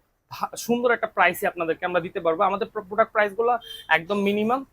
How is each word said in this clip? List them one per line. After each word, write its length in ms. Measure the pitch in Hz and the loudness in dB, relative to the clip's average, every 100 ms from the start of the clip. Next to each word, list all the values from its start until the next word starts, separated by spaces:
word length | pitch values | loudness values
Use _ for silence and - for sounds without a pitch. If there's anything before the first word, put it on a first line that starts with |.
| _ _ _ | _ _ _
ভা-, 260 | - 202 - | -8 -8 -6
সুন্দর 360 | - 240 240 | -2 0 2
একটা 160 | 226 - | 0 0
প্রাইসে 400 | 208 180 180 190 | 2 2 2 -2
আপনাদেরকে 380 | 175 165 160 180 | -2 -2 -2 0
আমরা 140 | 180 | -2
দিতে 200 | 175 202 | -2 -2
পারবো। 240 | 170 165 | 0 2
আমাদের 240 | 196 196 190 | 2 0 -4
প্র-, 140 | 214 | -8
প্রোডাক্ট 300 | 185 208 220 | -4 -2 0
প্রাইসগুলো 460 | 214 208 196 233 233 - - - | 2 0 0 0 0 -4 -10 0
একদম 280 | 160 165 202 | 0 0 0
মিনিমাম 480 | 196 208 214 262 262 | 0 0 0 -2 -4